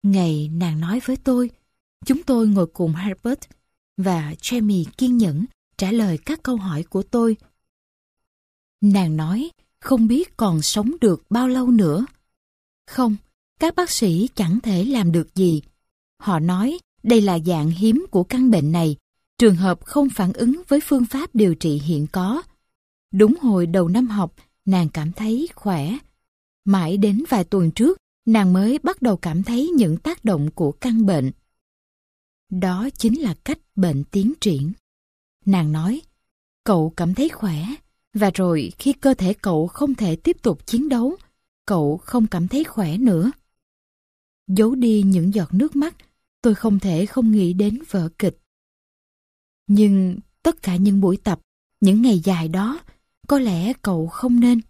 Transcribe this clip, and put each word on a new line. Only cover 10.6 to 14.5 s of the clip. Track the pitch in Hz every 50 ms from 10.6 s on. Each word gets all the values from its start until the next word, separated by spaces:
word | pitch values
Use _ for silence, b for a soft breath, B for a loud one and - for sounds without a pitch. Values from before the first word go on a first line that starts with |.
sống | 156 - - 214 208 233 320 349
được | - 214 175 156 _ _
bao | 202 240 254 254
lâu | 254 262 254 247
nữa. | 247 220 196 160 147 175 247 - _ _ _ _ _ _ _ _ _ _ _ _ _ _ _
Không, | - - - 254 226 208 202 _ _ _ _ _ _ _ _
các | 311 330 339
bác | - 359 339
sĩ | - - 233 190 160 170 208 262 _
chẳng | - 202 165